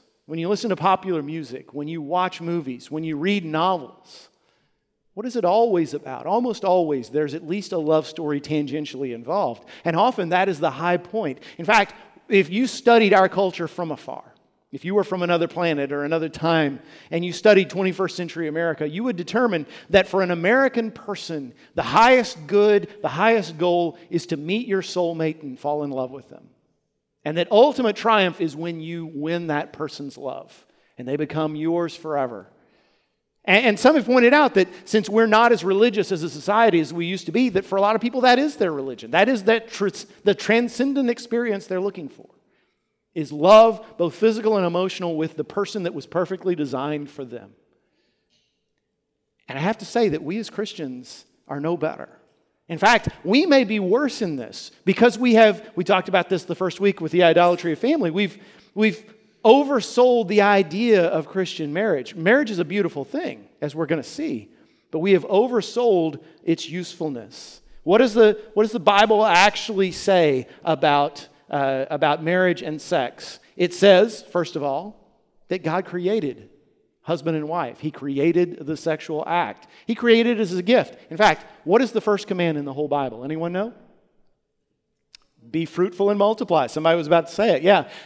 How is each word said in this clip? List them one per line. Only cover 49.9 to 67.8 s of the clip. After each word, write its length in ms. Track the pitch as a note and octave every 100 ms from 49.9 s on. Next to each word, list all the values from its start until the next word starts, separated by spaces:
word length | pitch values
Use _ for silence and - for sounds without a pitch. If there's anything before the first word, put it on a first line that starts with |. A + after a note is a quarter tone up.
| A#3 G#3+
that 120 | D#3
we 140 | D3+ G#3
as 120 | G#3+
Christians 720 | - G#3 - C#3+ B2+ C3 - _ _ -
are 140 | C#3
no 180 | D#3 E3+
better. 320 | - - - _ _ _ _ _ -
In 80 | E3
fact, 320 | G#3 A#3 - -
we 220 | F3 B3+ F4+
may 180 | C#4
be 160 | G#3 G#3+
worse 400 | F#3 A#3 C#4+ -
in 160 | F#3 C#3
this 360 | A2 - - _
because 320 | F#3 F#3+ A#3+ G#3+
we 180 | B3
have, 320 | A3 G#3+ G3 -
we 100 | -
talked 260 | F#3 F#3+ F#3
about 180 | F#3 E3+
this 160 | F#3
the 120 | - E3+
first 240 | F#3 -
week 200 | G3+ F#3
with 120 | D#3+
the 100 | F3
idolatry 500 | E3+ E3 F3 F3 F3
of 60 | D3+
family. 320 | A#3+ D#4+ F3
We've, 260 | E3+ G3 - - - _
we've 400 | G3 G#3+ F3 - - _ _
oversold 840 | G#3+ C4+ C#4 C4+ - - B3+ A#3+ F#3
the 160 | G#3
idea 640 | G3+ G3+ E3 F3+ A#3+ G3+ E3+
of 220 | D#3+ -
Christian 440 | F#3+ F3+ - D3
marriage. 420 | D#3+ G#3+ D3 A#2 G3
Marriage 340 | E3 C4+ A#3
is 80 | F#3
a 60 |
beautiful 400 | D#3 G3+ F3 D3
thing, 440 | C3 C#4+ F4+ A2+ G2+ -
as 100 | D3
we're 140 | D3+ D3+
gonna 160 | D#3+
see, 480 | - - D#4 A#2+ G#2 _ _ _ _
but 80 | D#3+
we 140 | F#3+
have 100 | F#3
oversold 1000 | - G3 B3 A#3+ - A#3 A#3+ F#3 D#3+ C#3 - _
its 260 | - E3 E3
usefulness. 920 | F3 E3+ - D#3+ B2 G2+ - - - _ -